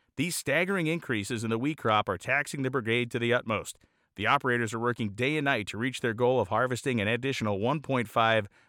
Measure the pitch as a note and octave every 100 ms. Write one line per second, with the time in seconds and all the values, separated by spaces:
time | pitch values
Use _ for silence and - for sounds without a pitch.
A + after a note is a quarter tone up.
0 | _ - E3+ - - D3 F#3 G3 D#3 E3
1 | - A2 G2 A#2 A2+ A2+ C#3 D3+ A#2 G#2+
2 | G#2 F2+ - C#3 C#3+ D3 C3 C3+ A2 A#2+
3 | A#2+ A#2+ A#2 A#2+ A2 G2+ D2+ - _ _
4 | _ - G#2+ C#3 C3 A#2+ A2 A2+ A#2+ A#2+
5 | A2 G2+ C3 D#3 C#3 B2+ G#2 G2+ C3 -
6 | B2 G#2+ B2 B2+ G2+ A2+ B2+ A#2+ C#3 A#2
7 | G2+ A#2+ C3+ C3 G#2+ G2 A#2 D3+ C3+ C3
8 | A2+ A#2+ A2+ A2 G2+ _